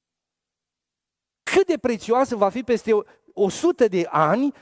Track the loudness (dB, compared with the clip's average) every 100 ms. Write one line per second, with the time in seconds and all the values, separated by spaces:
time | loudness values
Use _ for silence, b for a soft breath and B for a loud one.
0 | _ _ _ _ _ _ _ _ _ _
1 | _ _ _ _ -2 0 2 0 -2 -4
2 | 0 0 0 0 -2 -2 -4 -2 0 -2
3 | -2 b _ -2 -2 0 -2 2 0 0
4 | -2 0 2 2 -2 -4